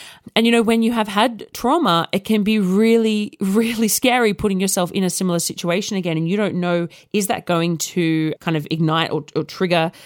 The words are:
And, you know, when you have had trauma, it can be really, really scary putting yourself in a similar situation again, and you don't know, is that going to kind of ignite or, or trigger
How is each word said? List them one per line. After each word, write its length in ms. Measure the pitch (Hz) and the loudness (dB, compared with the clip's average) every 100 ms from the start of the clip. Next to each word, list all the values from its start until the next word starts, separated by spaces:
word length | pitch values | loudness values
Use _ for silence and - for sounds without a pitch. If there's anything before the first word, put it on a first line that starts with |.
| - - - - | -20 -20 -4 0
And, 100 | 233 | 4
you 60 | |
know, 100 | 233 | 4
when 200 | 220 233 | 4 2
you 100 | 226 | 2
have 160 | 233 208 | 0 -2
had 440 | 202 247 214 - | 0 0 -2 -14
trauma, 560 | - 240 339 240 165 - | -6 0 2 2 2 0
it 120 | 196 | -4
can 200 | 196 220 | 0 0
be 160 | 202 220 | 2 2
really, 720 | 185 190 226 226 220 214 208 - | 2 4 4 4 4 0 -2 -4
really 480 | 196 208 226 226 214 | 0 2 0 0 0
scary 460 | - 254 247 226 | 0 2 2 2
putting 260 | 202 214 190 | 0 -2 0
yourself 320 | 190 190 175 | 0 0 -2
in 100 | - | -2
a 80 | 185 | -2
similar 300 | - 185 170 | -2 -2 -2
situation 560 | - - 170 180 196 196 | -4 -6 -4 -2 -2 -4
again, 200 | 175 160 | -2 -2
and 120 | 165 | -2
you 80 | 202 | 0
don't 180 | 202 | -2
know, 320 | 180 175 175 170 - _ | -2 -2 -2 -2 -10 _
is 140 | 208 196 | -2 -2
that 200 | 220 - | -4 -2
going 300 | 170 170 165 | 0 0 -2
to 560 | - 185 160 160 156 - | -4 -2 0 0 -2 -4
kind 160 | - 160 | -4 -4
of 120 | 147 | -2
ignite 400 | 160 160 160 165 | 0 0 0 0
or, 140 | 156 147 | -4 -4
or 80 | 156 | -6
trigger 480 | 147 - 190 170 165 - | -6 -4 0 2 0 -4